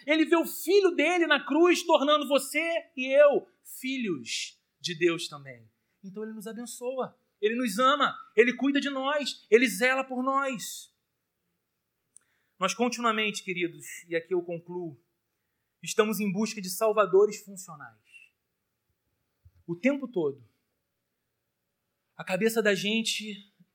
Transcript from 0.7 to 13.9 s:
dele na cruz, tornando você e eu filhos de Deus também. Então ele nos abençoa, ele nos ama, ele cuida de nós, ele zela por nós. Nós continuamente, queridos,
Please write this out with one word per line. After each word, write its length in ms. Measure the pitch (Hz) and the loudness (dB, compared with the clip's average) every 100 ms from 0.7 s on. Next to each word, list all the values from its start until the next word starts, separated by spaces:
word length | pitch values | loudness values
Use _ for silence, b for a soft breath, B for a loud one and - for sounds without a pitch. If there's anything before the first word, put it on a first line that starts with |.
| 403 370 | 4 4
dele 340 | 277 294 359 311 | 2 0 2 2
na 180 | 285 | 2
cruz, 380 | - 285 349 320 | 2 4 4 4
tornando 460 | 339 302 277 302 262 | 4 2 4 2 2
você 340 | 277 - 302 330 330 - - | 0 0 -4 -2 -4 -6 -8
e 100 | 262 | 2
eu 420 | 269 294 240 - _ | 6 6 6 -4 _
filhos 920 | - - 262 262 220 147 113 - - - _ _ | -20 -12 -8 -6 -4 -6 -6 -8 -8 -14 _ _
de 180 | - 170 | -10 0
Deus 300 | 170 165 - | 0 0 -6
também. 420 | 147 139 120 113 _ _ _ | -14 -18 -20 -20 _ _ _
Então 180 | 196 202 | -16 -12
ele 100 | 220 | -12
nos 140 | 220 208 | -12 -12
abençoa, 720 | 220 240 - 240 262 220 _ _ - | -12 -14 -10 -8 -6 -8 _ _ -2
ele 160 | 214 233 | -2 0
nos 220 | 254 190 | -2 2
ama, 380 | 262 294 240 - - - | 4 4 0 -2 -4 4
ele 180 | 240 | 4
cuida 260 | 247 277 285 | 4 0 0
de 80 | 277 | 0
nós, 560 | 269 262 294 269 - - | -4 -2 -2 -4 -8 4
ele 180 | 220 247 | 4 4
zela 360 | 185 254 262 | 0 0 0
por 180 | 269 247 | -4 -4
nós. 720 | 262 269 269 226 - - - _ _ _ _ _ _ _ _ _ _ _ _ _ b b b - | -2 -2 -2 -6 -10 -14 -18 _ _ _ _ _ _ _ _ _ _ _ _ _ b b b -6
Nós 160 | 185 | -4
continuamente, 680 | - 240 240 240 220 214 208 | 0 -2 0 -2 0 -2 -4
queridos, 640 | - 180 170 151 - | -8 -4 -4 -6 -16